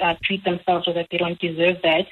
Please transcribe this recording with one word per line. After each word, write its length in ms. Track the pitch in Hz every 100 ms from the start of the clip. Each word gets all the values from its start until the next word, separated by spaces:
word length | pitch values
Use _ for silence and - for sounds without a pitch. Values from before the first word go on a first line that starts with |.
uh, 140 | 175 170
treat 200 | - 196
themselves 440 | 190 180 - 175 170
or 60 |
that 140 | 170 170
they 60 | 175
don't 200 | 175 170
deserve 400 | 170 160 175 180
that 240 | 165 160 294